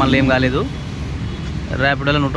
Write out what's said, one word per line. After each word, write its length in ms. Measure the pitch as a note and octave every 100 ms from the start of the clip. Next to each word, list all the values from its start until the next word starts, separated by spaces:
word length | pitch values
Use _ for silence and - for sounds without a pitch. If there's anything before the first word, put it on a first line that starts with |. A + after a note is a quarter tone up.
మళ్ళీ 140 | C3+ C3+
ఏం 60 | C3
కాలేదు. 260 | B2+ B2+ C#3 B3+ - - - - - - - - - - -
Rapido-లో 380 | C#3 C#3 C#3 D3
నూట 120 | C#3